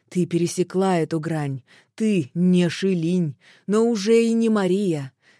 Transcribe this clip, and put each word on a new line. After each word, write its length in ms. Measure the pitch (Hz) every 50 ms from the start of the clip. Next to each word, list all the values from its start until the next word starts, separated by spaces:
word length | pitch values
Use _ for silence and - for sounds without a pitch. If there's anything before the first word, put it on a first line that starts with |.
| _ _
Ты 160 | - 185 175
пересекла 760 | 175 170 165 175 165 - - 175 175 - 180 190 190 185 170
эту 220 | 156 147 165 165
грань. 420 | 151 160 160 156 143 139 135 131 - _ - - _ _ _
Ты 360 | - 220 220 208 185 139 - -
не 340 | 170 180 180 180 180 175 165
Шилинь, 720 | - - 190 196 190 175 160 165 180 180 170 151 127 - _ - - _ _
но 200 | - 202 220 226
уже 380 | 233 240 208 190 214 226 233 233
и 100 | 226 226
не 160 | 226 226 226
Мария. 640 | 220 214 190 185 185 202 208 185 160 147 139 131 - _ _ _ _